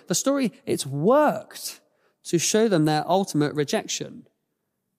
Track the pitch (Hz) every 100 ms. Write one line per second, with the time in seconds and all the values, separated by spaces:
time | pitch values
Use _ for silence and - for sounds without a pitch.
0 | - 180 269 277 226 - - - 135 143
1 | 180 285 285 - - - - - _ _
2 | _ _ - 165 - 214 226 175 156 151
3 | 151 190 196 147 151 151 143 220 - -
4 | - - - _ _ _ _ _ _